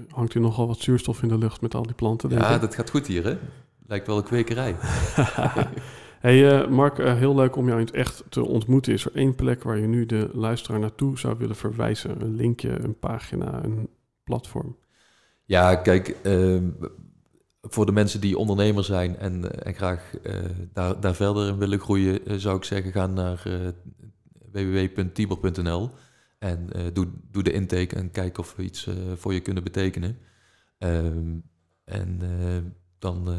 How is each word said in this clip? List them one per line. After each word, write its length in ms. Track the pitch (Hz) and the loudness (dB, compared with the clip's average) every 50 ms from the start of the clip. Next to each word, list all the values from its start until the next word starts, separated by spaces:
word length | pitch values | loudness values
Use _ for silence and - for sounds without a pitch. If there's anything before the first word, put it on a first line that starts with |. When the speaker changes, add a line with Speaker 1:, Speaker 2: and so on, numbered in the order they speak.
| 120 - | -16 -8
Speaker 1:
hangt 240 | - - 117 113 - | -4 -2 -2 0 2
hier 80 | - | 2
nogal 260 | 117 113 107 117 120 | 2 2 2 2 0
wat 120 | 120 117 - | 0 -2 0
zuurstof 420 | - - 127 120 - - 110 - | 2 2 2 4 2 0 -2 0
in 60 | - | 0
de 100 | 117 113 | 2 2
lucht 240 | 110 113 110 - - | 2 2 0 0 -2
met 140 | - 113 - | -4 -4 -2
al 80 | 120 117 | -4 -4
die 100 | 113 123 | -4 -4
planten, 340 | - 117 110 113 113 - 135 | 0 0 0 2 0 0 0
denk 120 | 123 117 | 2 4
Speaker 2:
Ja, 140 | - 110 120 | 4 4 4
Speaker 1:
ik. 60 | - | 4
Speaker 2:
dat 140 | 113 107 - | 2 0 -2
gaat 140 | - 113 - | -4 -4 -2
goed 180 | - 147 - | -2 -2 0
hier, 160 | - 92 85 82 | 0 -2 0 0
hè? 120 | 110 156 190 - - - - - _ _ _ - | -2 -2 -4 -6 -12 -14 -16 -20 _ _ _ -12
Lijkt 200 | - 104 101 98 | -8 -8 -6 -4
wel 100 | - 107 | -2 0
een 60 | 104 101 | 0 0
kwekerij. 520 | - 120 120 113 - 117 120 131 117 87 82 | 0 0 0 0 0 -2 -2 -2 -2 -4 -4
Speaker 1:
<laughs> 40 | - - - - - - - - 127 - - - - 127 - - 131 - - - - - - - - - - - | -2 -2 -2 0 -2 0 2 2 2 2 2 0 -2 0 0 0 -2 -2 -4 -8 -12 -14 -16 -20 -20 -20 -10 0
Hey, 420 | - 123 127 135 139 139 139 - | 4 8 8 10 10 10 8 6
eh, 80 | 139 - | 4 4
Mark, 300 | 135 127 139 143 139 - | 4 4 4 4 2 2
eh, 140 | 135 131 123 | 2 2 4
heel 220 | 120 131 139 139 | 4 4 4 6
leuk 200 | 135 131 127 127 | 6 4 4 2
om 100 | 139 123 | 2 0
jou 120 | 123 117 113 | 2 2 2
in 60 | 113 | 0
het 100 | 110 - | 0 0
echt 280 | 131 127 - - - - - | -2 -2 -2 -4 -10 -14 -6
te 160 | - 131 120 | -2 -2 0
ontmoeten. 480 | - 123 117 107 117 131 135 127 - 107 | 2 2 0 2 4 4 4 4 4 0
Is 120 | - - | 0 0
er 100 | - - | -2 0
één 200 | - 135 135 127 | 2 2 2 2
plek 280 | - 131 127 123 - - | 2 2 0 0 0 -2
waar 140 | 117 113 | -2 0
je 100 | 107 107 | 0 2
nu 180 | 110 117 120 117 | 2 2 2 2
de 240 | 113 113 107 107 - - | 2 0 0 0 0 -2
luisteraar 460 | - 110 110 117 117 - - 113 107 | -2 -2 0 -2 -2 -4 -2 -2 0
naartoe 400 | 107 110 - - 139 139 131 131 | 0 -2 -2 -2 -2 -2 -2 -2
zou 160 | - 123 113 | -2 -4 -2
willen 180 | 113 117 110 107 | -2 -2 -4 -4
verwijzen? 640 | - - 107 110 110 117 113 110 - - - - - | -4 -4 -4 -2 -2 -2 -2 -2 -2 -4 -6 -6 -4
Een 140 | 113 110 110 | -4 -4 -2
linkje, 340 | 113 120 120 120 - - 120 123 - | 0 0 0 0 0 -2 -4 -4 -4
een 200 | 117 113 107 - | -4 -4 -4 -4
pagina, 640 | - - 113 113 - - - 92 92 92 - - - | -4 -6 -6 -6 -8 -8 -6 -6 -4 -4 -6 -6 -4
een 240 | 110 110 110 110 - _ _ _ _ _ _ _ | -4 -4 -4 -6 -8 _ _ _ _ _ _ _
platform? 520 | - 143 123 - - - - - 127 123 - _ _ _ _ _ _ _ _ _ _ _ _ _ | -6 -6 -6 -6 -8 -8 -8 -8 -10 -12 -16 _ _ _ _ _ _ _ _ _ _ _ _ _
Speaker 2:
Ja, 300 | - 95 90 90 90 92 | 2 4 6 8 6 6
kijk, 400 | 87 - 92 92 95 92 - - - - | 6 6 6 4 4 4 0 -6 -4 0
ehm, 460 | 98 98 90 92 92 92 90 90 90 - - 87 - - - 82 - - _ _ _ _ _ _ _ _ _ | 2 4 4 4 4 4 2 2 -2 -4 -6 -10 -12 -12 -14 -20 -20 -20 _ _ _ _ _ _ _ _ _
voor 240 | - 101 - 110 104 | -14 -4 0 2 4
de 60 | 104 | 4
mensen 300 | 101 104 104 98 - 104 | 6 4 4 2 2 0
die 160 | 98 98 95 | 0 0 0
ondernemer 460 | - 110 107 98 98 101 107 104 101 95 | 2 2 2 2 4 4 4 2 2 0
zijn 340 | 92 98 90 90 90 90 | 0 0 0 0 -2 -2
en, 340 | - 98 95 92 90 85 - - - | -4 -6 -6 -4 -4 -6 -6 -8 -8
eh, 60 | - | -8
en 60 | - 101 | -8 -6
graag, 440 | - 98 90 90 87 - - - - - | -4 -4 -2 -4 -4 -6 -10 -14 -10 -8
eh, 100 | - 101 95 92 90 87 90 87 87 - | -8 -6 -6 -6 -6 -6 -8 -10 -8 -6
daar, 260 | 95 90 92 95 - | -2 -2 -2 -2 0
daar 140 | 98 95 87 | 0 -2 0
verder 320 | - 101 101 101 104 101 | 2 0 0 2 0 0
in 100 | 101 101 | 0 -2
willen 220 | 98 101 98 98 98 | -2 0 0 0 -2
groeien, 460 | - - 101 98 98 95 95 101 - | 0 0 2 2 4 2 2 0 -2
eh, 100 | - 104 | -4 -6
zou 200 | 98 98 104 95 | -4 -2 -2 -2
ik 60 | 95 - | -2 -2
zeggen, 280 | - 101 98 92 95 | -4 -6 -6 -4 -4
ga 160 | 95 101 95 | -2 -2 0
naar, 340 | 92 92 92 90 90 90 87 - | 0 0 -2 -2 -2 -4 -6 -6
eh, 80 | 98 92 90 90 90 85 - - 95 95 _ - 107 - _ _ _ _ _ - 101 | -6 -6 -4 -4 -6 -8 -10 -14 -20 -20 _ -20 -20 -20 _ _ _ _ _ -18 -10
w 60 | 98 | -6
w 160 | 101 98 92 95 | -4 -2 0 2
w 200 | 95 95 92 - | 2 2 0 0
punt 220 | - 95 90 - | -2 -4 -2 -2
tibor 220 | - 107 98 95 90 | -2 -2 -2 0 0
punt 220 | - 95 85 92 87 | 0 0 0 0 -2
n 60 | 85 | 0
l 220 | 85 87 107 123 - - - _ _ _ _ _ _ _ | 0 -2 -2 -4 -8 -12 -20 _ _ _ _ _ _ _
en, 280 | - 95 87 85 87 85 - | -6 -4 -4 -4 -6 -6 -6
eh, 80 | 87 87 87 85 | -6 -4 -2 -2
doe, 140 | 95 90 90 90 - - - | -2 -2 -2 -4 -10 -16 -8
doe 120 | - 101 92 | -4 -2 0
de 80 | 95 | 0
intake 440 | 80 101 95 90 90 90 92 90 - | 0 0 0 0 0 0 0 -2 -2
en 160 | - 95 87 | -4 -6 -6
kijk 260 | - 95 92 92 - | -4 -4 -4 -4 -4
of 160 | - 85 - - | -6 -10 -10 -10
we 80 | - 95 | -10 -8
iets, 240 | 92 - - - | -8 -8 -10 -8
eh, 60 | - 95 92 92 92 90 | -8 -8 -6 -6 -6 -8
voor 180 | 87 - 98 95 | -6 -4 -2 -2
je 60 | 92 | -2
kunnen 240 | - - 95 90 87 | -2 -4 -4 -4 -4
betekenen. 540 | 92 - 98 95 95 92 - 87 92 123 - - _ _ _ _ _ _ _ _ _ _ | -4 -2 -2 -2 -2 -2 -2 -4 -6 -6 -8 -12 _ _ _ _ _ _ _ _ _ _
Ehm, 580 | - 95 90 85 82 82 82 80 82 82 82 82 82 - _ _ _ _ _ _ _ _ | -6 -2 0 0 0 0 -2 -2 -4 -4 -6 -6 -8 -10 _ _ _ _ _ _ _ _
en, 320 | - 92 98 92 90 90 90 | -10 -8 -6 -6 -4 -6 -6
eh, 60 | 90 90 87 87 90 87 90 87 85 90 - - _ _ _ _ | -4 -4 -4 -4 -2 -2 -2 -4 -4 -8 -10 -16 _ _ _ _
dan, 240 | - 95 90 90 87 | -6 -6 -4 -4 -4
eh, 60 | 87 87 | -4 -4